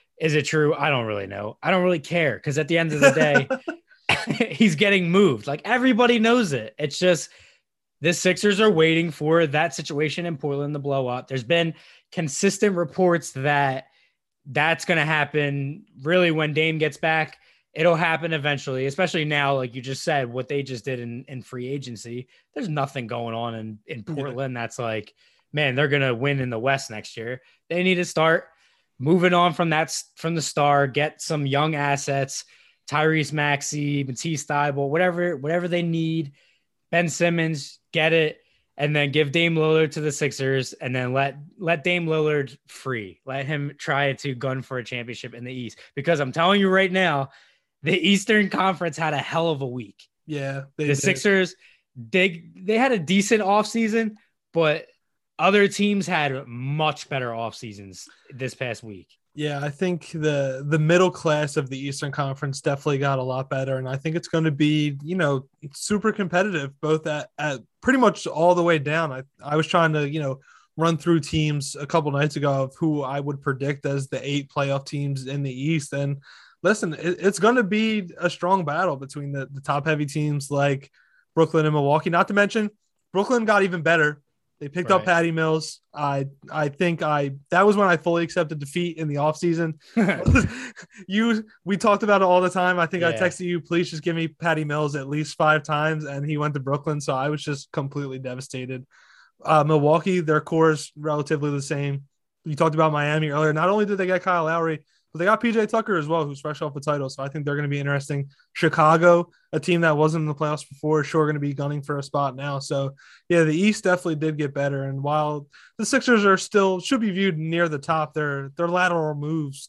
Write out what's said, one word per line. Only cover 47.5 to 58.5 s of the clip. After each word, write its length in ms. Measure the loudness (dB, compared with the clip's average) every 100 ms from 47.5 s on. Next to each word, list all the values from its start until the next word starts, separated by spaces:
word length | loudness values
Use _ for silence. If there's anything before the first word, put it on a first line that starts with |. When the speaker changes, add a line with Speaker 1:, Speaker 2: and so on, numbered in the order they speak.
| _ _ _
Speaker 1:
the 160 | -2 2
Eastern 520 | 4 2 4 2 2
Conference 460 | 2 0 0 -4 -2
had 180 | -2
a 40 | -2
hell 300 | -2 0 0
of 140 | -2
a 40 | -4
week. 380 | -8 -12 -18 _ _ -10
Speaker 2:
Yeah, 380 | -6 -6 -8 -10 -4
they 80 |
Speaker 1:
The 40 | 0
Speaker 2:
did. 20 | 2
Speaker 1:
Sixers, 580 | 2 2 2 2 2 -4 _ _ _ -18
they, 480 | -2 2 2 0 -16
they 220 | -10 -2 2
had 140 | 2
a 60 | 0
decent 440 | 2 2 4 2
offseason, 760 | 4 2 2 -2 0 0 -2 -6 _ _ _
but 340 | 0 2 0 -6 _ _ _ _ 0
other 280 | 4 4 4
teams 400 | 2 0 0 0
had 400 | 0 -2 -4 -10
much 600 | -8 -4 0 0 -2 -6
better 260 | -6 -4
off 200 | -4 -6 -8
seasons 500 | -14 -14 -16 -18 -20 _ -20
this 240 | -10 -8